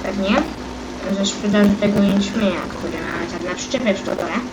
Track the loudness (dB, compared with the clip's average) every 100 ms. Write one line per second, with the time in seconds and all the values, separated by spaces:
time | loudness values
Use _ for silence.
0 | -4 0 2 2 2 -6 -10 -10 -10 -8
1 | -4 0 0 0 2 6 6 4 2 4
2 | 4 4 2 2 0 0 -4 -6 -6 -4
3 | -6 -4 -6 -6 -6 -6 -4 -2 0 0
4 | -2 -4 -2 -4 -6